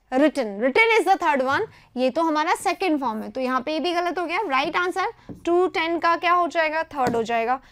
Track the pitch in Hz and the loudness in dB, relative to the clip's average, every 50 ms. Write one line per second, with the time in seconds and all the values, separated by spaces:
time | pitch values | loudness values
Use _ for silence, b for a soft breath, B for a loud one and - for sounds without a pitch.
0 | _ - - 269 294 294 - 285 233 214 196 202 233 269 262 415 453 453 440 440 | _ -2 2 4 4 4 2 0 -4 -4 -4 -2 0 2 4 4 4 6 4 4
1 | 320 370 392 - 359 320 285 254 262 262 277 330 440 - b b b b b 240 | 4 4 2 2 2 0 2 2 0 0 0 0 -2 -4 b b b b b -2
2 | 254 262 247 311 330 330 302 302 311 349 415 - - 392 339 - 392 370 311 277 | 0 0 2 2 0 2 2 0 0 0 -2 0 0 -2 -2 0 0 0 0 0
3 | 269 233 220 214 208 208 - 269 254 247 254 254 247 302 311 311 269 359 339 349 | -2 -4 -4 -6 -8 -8 -6 -4 -2 -2 -2 -2 -2 -2 -4 -2 -2 -2 -2 0
4 | 359 349 - 370 349 302 339 381 440 330 269 262 285 339 - 359 359 370 - 381 | -2 -2 -2 -4 -4 -4 -4 -4 -2 0 0 0 0 0 -2 -2 -2 -2 -2 -4
5 | 370 466 - B B B - - - 339 349 349 370 359 - 370 320 330 339 320 | -4 -4 -6 B B B -16 -8 -2 0 2 2 2 2 0 -2 -2 -2 -2 0
6 | - 339 339 339 349 339 349 359 349 294 - 339 320 311 302 320 320 320 294 285 | 0 0 0 0 2 2 2 2 2 0 0 0 0 0 -2 -4 -6 -6 -4 -2
7 | 247 247 240 233 226 214 233 226 226 233 254 254 B B | -2 0 0 -2 -2 -2 -2 -2 0 -2 -2 -4 B B